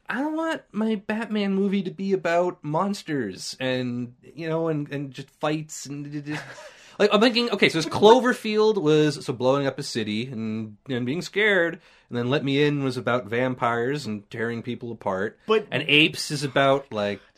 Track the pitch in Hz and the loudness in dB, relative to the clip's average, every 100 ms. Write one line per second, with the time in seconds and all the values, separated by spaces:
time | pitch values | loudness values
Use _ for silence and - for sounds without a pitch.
0 | - 214 294 311 320 302 - 202 220 214 | -10 -6 -4 -4 -4 -6 -8 -4 -2 -2
1 | - 214 220 214 196 190 202 202 185 - | -4 -6 -4 -2 0 0 0 0 -2 -6
2 | 196 190 170 170 180 175 151 156 196 202 | -2 0 2 2 0 -2 -4 -2 -2 -4
3 | - 143 107 90 - - 131 127 123 120 | -4 -4 -4 -6 -12 -6 -2 -2 -2 -4
4 | 120 - - - 160 160 165 156 147 143 | -8 -12 -20 -10 -4 -2 0 -2 -4 -6
5 | 139 131 139 _ 151 156 156 - 131 143 | -8 -12 -16 _ -4 -2 -6 -12 -12 -10
6 | 143 147 143 151 - - - - - - | -10 -10 -8 -10 -10 -16 -18 -20 -16 0
7 | 208 208 247 226 240 196 180 160 156 110 | 2 6 4 4 0 2 2 2 -2 6
8 | 208 254 240 - 220 214 214 196 151 156 | 8 8 6 0 0 2 2 4 4 6
9 | 151 151 - 117 123 139 139 139 139 117 | 4 0 -6 0 2 2 2 -4 -6 -4
10 | 104 107 127 113 110 110 110 104 - 123 | -2 -2 -4 -6 -6 -6 -8 -12 -8 -4
11 | 123 165 175 196 214 196 170 175 - _ | -4 -4 -4 0 2 4 2 -2 -14 _
12 | _ 120 120 147 139 139 147 147 135 123 | _ -4 0 0 0 2 2 2 -2 -2
13 | 117 120 98 117 131 127 120 117 123 147 | -2 -2 -2 -2 -2 0 0 0 -2 -2
14 | 110 104 - 113 113 117 123 117 117 110 | -6 -8 -10 -6 -6 -6 -8 -8 -10 -8
15 | 101 95 107 - - 220 - 127 156 147 | -4 -2 -4 -6 0 0 2 -2 2 4
16 | 165 - - 147 139 139 139 139 - 107 | 4 2 -6 -4 -2 2 4 4 0 -4
17 | 101 101 - | -2 -4 -10